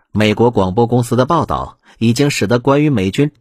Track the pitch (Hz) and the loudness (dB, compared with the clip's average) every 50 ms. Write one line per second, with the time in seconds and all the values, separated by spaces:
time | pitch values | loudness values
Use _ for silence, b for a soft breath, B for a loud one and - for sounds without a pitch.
0 | _ _ - 101 107 107 104 - 113 123 120 107 95 92 90 120 117 113 120 127 | _ _ -2 0 0 0 2 2 2 2 2 0 0 0 0 0 0 2 0 0
1 | 120 - 120 117 127 - 175 160 117 - 76 65 64 - - b b b b - | 0 0 0 0 0 2 0 -2 -2 -2 -4 -6 -6 -10 -14 b b b b -2
2 | 113 113 117 120 139 143 - - - 95 123 127 123 139 139 147 151 151 139 104 | 0 0 2 2 0 0 0 -2 -2 0 -2 0 0 2 2 2 2 2 0 0
3 | 92 98 - - 143 151 - _ | -2 -2 0 0 -2 -2 -4 _